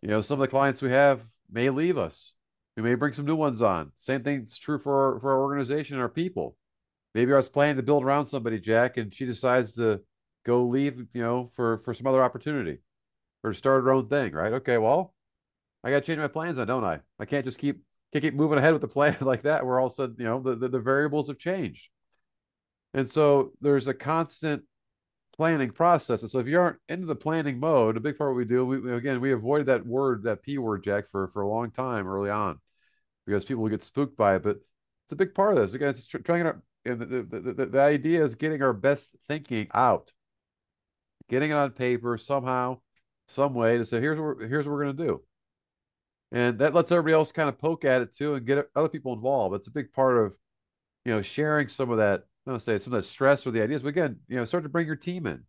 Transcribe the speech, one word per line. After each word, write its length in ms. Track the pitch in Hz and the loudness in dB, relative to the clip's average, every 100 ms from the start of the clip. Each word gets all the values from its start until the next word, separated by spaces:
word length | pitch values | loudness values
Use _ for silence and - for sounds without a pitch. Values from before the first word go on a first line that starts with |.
You 80 | 104 | 0
know, 120 | 107 | 0
some 180 | 104 143 | 0 -2
of 20 | |
the 60 | 135 | 0
clients 340 | 131 139 131 | 2 0 0
we 100 | 135 | 0
have 340 | 131 143 131 113 _ _ | 4 4 4 -4 _ _
may 180 | 107 127 | -2 0
leave 280 | 135 170 160 | 0 0 0
us. 380 | 85 - - _ _ _ _ - | -4 -8 -20 _ _ _ _ -4
We 60 | |
may 120 | 113 123 | 0 2
bring 160 | 147 | 0
some 120 | 123 143 | -2 -2
new 100 | 160 | 0
ones 260 | 151 117 | 0 2
on. 300 | 113 90 76 _ | 2 2 -4 _
Same 260 | - 135 | -6 -4
thing's 340 | 120 143 107 - | -2 -4 -6 -14
true 220 | - 147 | -6 -6
for 360 | 143 139 135 120 | 0 2 2 0
our, 40 | |
for 140 | 135 | 0
our 80 | 135 | 2
organization 540 | 139 143 123 147 135 139 | 2 -2 -2 -4 -4 -4
and 60 | |
our 60 | 123 | -4
people. 480 | 143 180 180 78 - _ _ _ _ _ | -2 -4 -4 -8 -10 _ _ _ _ _
Maybe 200 | 110 123 | 0 4
I 40 | 139 | 4
was 120 | 131 | 4
planning 260 | - 143 139 | 2 2 2
to 60 | |
build 200 | 120 147 | 2 2
around 240 | 131 139 143 | 2 0 0
somebody, 320 | 139 117 113 | -4 -4 -4
Jack, 360 | 101 113 123 123 | 2 2 4 0
and 180 | 107 | -8
she 120 | - 131 | -6 -8
decides 480 | 113 131 123 113 | -2 2 2 0
to 280 | 117 113 101 - _ _ _ - | 0 0 0 -4 _ _ _ 0
go 200 | 120 123 | 2 2
leave, 300 | 127 143 123 117 | 0 -2 -4 -12
you 80 | 123 | -6
know, 300 | 117 123 120 - | -2 -2 -4 -4
for, 240 | 120 113 | -2 -2
for 140 | - | -4
some 140 | 113 127 | -4 2
other 160 | 131 | 4
opportunity 540 | 127 123 - 147 90 67 _ _ _ _ _ _ | 4 2 -6 -4 -4 -8 _ _ _ _ _ _
or 100 | 110 | -8
start 300 | 101 135 135 | -2 2 4
her 80 | 127 | 4
own 160 | 135 110 | 2 2
thing, 240 | 143 120 | -2 -2
right? 220 | 76 92 | -2 -2
Okay, 240 | 123 127 120 | -2 0 2
well, 360 | 110 147 185 _ _ _ _ _ _ _ | 4 2 0 _ _ _ _ _ _ _
I 60 | 123 | -2
gotta 160 | 139 139 | -2 0
change 140 | 160 | -4
my 80 | 147 | -4
plans 300 | 160 165 139 | -4 -6 -4
then, 100 | 117 | -2
don't 180 | 127 104 | -2 -2
I? 160 | 78 - _ | -4 -8 _
I 60 | - | -4
can't 180 | 143 | -4
just 160 | 127 - | -4 -4
keep, 240 | 143 139 _ _ _ | -4 -6 _ _ _
can't 100 | 151 | -2
keep 120 | 151 139 | -2 0
moving 220 | 156 147 | 2 4
ahead 140 | 143 | 4
with 100 | 160 | 4
the 60 | 143 | 0
plan 300 | - 147 143 | 2 2 2
<laughs> 40 | |
like 220 | 135 123 | 0 0
that 220 | 143 156 127 | 0 0 0
where 160 | 127 | 0
all 60 | 131 | 0
of 40 | |
a 40 | - | -2
sudden, 200 | 131 113 | -8 -4
you 80 | 120 | -4
know, 140 | 120 | -2
the, 160 | 131 120 | -2 -4
the, 140 | 127 | -2
the 100 | 127 | -2
variables 480 | 117 135 147 147 143 | 0 0 0 -2 -4
have 100 | 139 | -6
changed. 520 | 165 190 143 - - _ _ _ _ _ _ _ _ _ _ | -6 -4 -6 -10 -20 _ _ _ _ _ _ _ _ _ _
And 160 | 135 127 | -4 -2
so 420 | - 151 139 135 - | 2 4 4 2 -2
there's 260 | 143 139 127 | 2 2 0
a 60 | |
constant 680 | 131 139 165 165 - 160 147 - _ _ _ _ _ _ _ | -6 -2 -2 -4 -6 -6 -6 -8 _ _ _ _ _ _ _
planning 320 | 160 160 131 | 0 2 -2
process. 540 | - 170 170 - 117 | 2 4 4 2 -4
And 80 | 113 | -2
so 80 | 131 | -4
if 80 | 123 | 0
you 120 | 165 | 2
aren't 200 | 175 - _ | 2 0 _
into 160 | 165 180 | -8 -6
the 100 | 151 | -6
planning 440 | - 160 143 123 | -2 -2 -2 -2
mode, 360 | 151 147 110 110 | 2 4 4 2
a 40 | |
big 180 | 127 147 | -4 -2
part 140 | 147 | -2
of 40 | 123 | -2
what 40 | |
we 60 | 117 | 0
do, 200 | 123 127 | 0 0
we, 140 | 135 | -2
we, 140 | 123 | -4
again, 280 | 120 127 127 | -4 -4 -2
we 100 | 135 | 0
avoided 360 | 127 110 147 135 | -2 0 0 2
that 180 | 127 117 | 0 0
word, 380 | 123 135 117 | -2 0 0
that 180 | 110 104 | -2 -4
P 160 | - 139 | -4 -6
word, 260 | 113 104 | -2 -4
Jack, 220 | 104 101 101 | -2 -4 -2
for, 180 | 98 95 | -6 -4
for 140 | - | -4
a 40 | 101 | -4
long 220 | 110 120 | -2 -4
time 380 | 113 127 120 95 | -6 -4 -4 -4
early 240 | 98 101 | -4 -2
on 280 | 104 104 71 _ _ _ _ _ _ - | -2 -2 -6 _ _ _ _ _ _ -4
because 180 | 101 - | -4 -2
people 160 | 127 | -4
would 80 | 110 | -2
get 140 | 104 | -4
spooked 340 | - - 143 - | -6 -4 -4 2
by 180 | 104 95 | 4 4
it. 80 | |
But 140 | 95 101 | 2 -4
it's 560 | _ _ _ _ _ | _ _ _ _ _
a 20 | 147 | -4
big 200 | 185 - | -4 2
part 200 | 202 180 | 2 4
of 60 | |
this. 140 | 101 120 | 2 0
Again, 140 | 143 | -4
it's 180 | 120 - | -4 -8
tr-, 100 | 123 | -12
trying 280 | - 170 170 | -2 0 0
to, 100 | - _ _ - | -4 _ _ -8
and 140 | 120 | -6
the, 60 | 120 | -6
the, 340 | 127 - 113 | -6 -6 -8
the, 140 | 127 | -8
the, 120 | 131 131 | -4 -2
the 140 | 135 | 4
idea 420 | 143 151 151 165 | 4 4 2 2
is 100 | 147 | 2
getting 300 | 113 156 156 | 0 -4 0
our 100 | 135 | 0
best 420 | 110 131 143 - _ _ | 2 2 0 -4 _ _
thinking 400 | 151 147 117 104 | -8 -4 -6 -2
out, 380 | - 123 101 - _ _ _ _ _ _ _ _ _ _ _ _ | 2 4 2 -2 _ _ _ _ _ _ _ _ _ _ _ _
getting 220 | 123 151 | -2 0
it 40 | 151 | 0
on 160 | 139 | 0
paper 460 | 113 123 123 120 117 | 0 -2 0 -2 -6
somehow, 600 | - 139 127 127 123 127 _ _ _ _ _ | -2 -4 -2 -2 -2 -6 _ _ _ _ _
some 260 | - 143 | -2 -2
way 240 | 127 113 120 | 2 2 2
to 80 | 113 | 0
say, 140 | 117 | -2
"Here's 200 | 135 156 | -2 -2
what, 300 | 156 - 113 | -4 -6 -4
here's 180 | 143 147 | -4 -2
what 60 | |
we're 120 | 147 143 | -4 -4
gonna 220 | 135 160 | -4 -4
do." 140 | 90 _ _ _ _ _ _ _ _ _ _ _ | -4 _ _ _ _ _ _ _ _ _ _ _
And 260 | 117 123 113 | -2 0 2
that 160 | 147 | 2
lets 180 | 156 165 | 2 2
everybody 220 | 175 156 | 2 4
else 180 | 160 156 | 2 2
kind 180 | - 151 | 0 -2
of 100 | 127 | 0
poke 260 | 156 165 139 | -4 -2 2
at 160 | 127 | 2
it 140 | 117 - | 0 -6
too 180 | 147 | -4
and 140 | 143 117 | -4 0
get 200 | 139 143 - | -2 0 -2
other 140 | 156 | -2
people 240 | 156 131 | -2 -8
involved. 400 | 117 120 135 98 | -6 -2 0 0
That's 140 | 101 - | -4 -8
a 40 | |
big 220 | 135 - | -10 -8
part 240 | - 131 123 | 0 2 4
of, 160 | 107 - _ _ _ _ _ _ - | 2 -2 _ _ _ _ _ _ -4
you 80 | |
know, 80 | 110 | -2
sharing 460 | 98 - 151 151 139 | -2 -4 0 0 -2
some 240 | - 131 | -4 -2
of 60 | 113 | 2
that 260 | 104 95 - _ - | 2 2 -4 _ -8
I 20 | |
don't 60 | 123 | -8
say 180 | - 107 | -2 -2
some 140 | 107 | -2
of 100 | 120 | -6
that 40 | 95 | -6
stress 380 | - 135 139 - | 0 2 2 0
or 60 | |
the 100 | 113 | 0
ideas, 220 | 110 147 | 0 -2
but 60 | 143 | -4
again, 320 | 147 156 107 _ | -2 -2 -4 _
you 80 | 123 | -6
know, 80 | |
start 200 | 117 175 | -2 -4
to 60 | 151 | -4
bring 180 | 160 160 | -4 -4
your 80 | 156 | -6
team 320 | - 180 139 | -8 -6 -6
in. 160 | 67 | -8